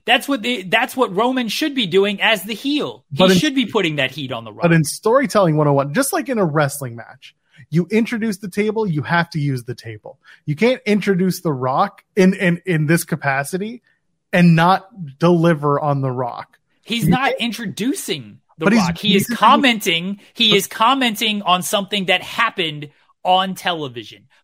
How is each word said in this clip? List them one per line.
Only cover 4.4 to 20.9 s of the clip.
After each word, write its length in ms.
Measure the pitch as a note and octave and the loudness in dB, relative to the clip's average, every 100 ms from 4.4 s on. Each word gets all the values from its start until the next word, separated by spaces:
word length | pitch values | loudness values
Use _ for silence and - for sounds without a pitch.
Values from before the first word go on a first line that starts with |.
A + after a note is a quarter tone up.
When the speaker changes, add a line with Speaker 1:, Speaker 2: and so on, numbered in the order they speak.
Speaker 1:
The 80 | A2+ | -12
Rock. 100 | G#2+ | -2
Speaker 2:
But 100 | E3+ | 2
in 120 | E3 | 4
storytelling 760 | D3 - G#3+ C4 A#3 G#3+ F3+ D3+ | 2 -2 2 2 4 2 4 4
one 100 | D3 | 2
oh 60 | |
one, 180 | C#3 C#3 | 2 0
just 220 | E3+ C#4 | -2 0
like 160 | F4 B3 | -2 -2
in 80 | A#3 | 0
a 60 | F3 | 0
wrestling 500 | D3+ C#3+ - B2+ A#2 | 2 0 -2 -12 -14
match, 400 | A2 - - _ _ _ B2 | -18 -20 -20 _ _ _ -4
you 180 | D#3+ F3 | -2 0
introduce 480 | G#3+ A3+ A#3+ A3+ F#3 | 0 0 -2 -4 -6
the 100 | G#3 | -8
table, 380 | G#3 G#3+ G#3+ A3 | -4 -2 -2 -2
you 160 | D3+ | -2
have 260 | A#2 E3+ E3 | 0 0 0
to 80 | D#3+ | -2
use 260 | C#3+ B2+ | -2 -4
the 100 | A#2 | -6
table. 440 | - A#2 G#2+ - - _ - - | -12 -14 -16 -18 -20 _ -14 -8
You 100 | D3 | 0
can't 240 | A#3 C4 G#3 | 0 0 0
introduce 560 | G#3 G3+ F#3 F#3 F3 | 0 2 0 0 -2
The 100 | E3+ | -4
Rock 520 | C3 B2+ C#3+ G3 - _ - | -2 -2 0 -2 -4 _ 2
in, 160 | F#3 | 2
in, 300 | G3 F#3 E3+ | 4 0 -2
in 220 | F#3 D#3+ D3+ | -2 -2 0
this 180 | E3+ | 0
capacity 800 | - D#3+ C#3+ C3+ C#3 F#3 G#3+ B3 _ _ _ _ _ | -2 -4 -2 -2 -4 -6 -8 -12 _ _ _ _ _
and 240 | F#3 F3 E3 | 4 6 6
not 640 | E3+ F#3+ - G#3 D3 C3 | 4 2 0 -16 -16 -2
deliver 600 | E3+ F3 E3 D#3 D3 C#3+ | 2 4 4 2 0 0
on 220 | D3 C#3 | 0 -2
The 100 | C3+ | -2
Rock. 480 | B2+ B2 G#2+ - _ _ _ | -4 -6 -8 -14 _ _ _
Speaker 1:
He's 240 | - A#3 | -8 -2
Speaker 2:
You 60 | - | 2
Speaker 1:
not 200 | B3+ C4 | 2 0
Speaker 2:
can't 80 | B3+ | -2
Speaker 1:
introducing 960 | A#3 G#3 G#3+ C3+ A#3 G4 - D#3+ G#2+ - _ - | -4 -6 -10 -6 -4 -4 -6 -8 -10 -20 _ -4
The 80 | |
Speaker 2:
But 80 | F3 | 2
he's 100 | A3+ | 2
Speaker 1:
Rock. 140 | E3+ E3 | 2 -2
He 180 | G#3+ | 0
is 80 | G3+ | 0
Speaker 2:
introducing 120 | - A#3 | 0 2
Speaker 1:
commenting. 840 | G#3+ C#4 C4+ A3 G3 E3 F3+ G3+ - | 4 6 4 0 0 -2 -4 -8 -12
He 180 | - A3+ | -2 2
Speaker 2:
But 40 | G3+ | 2
Speaker 1:
is 100 | - | 0
commenting 760 | - A3+ | 0 2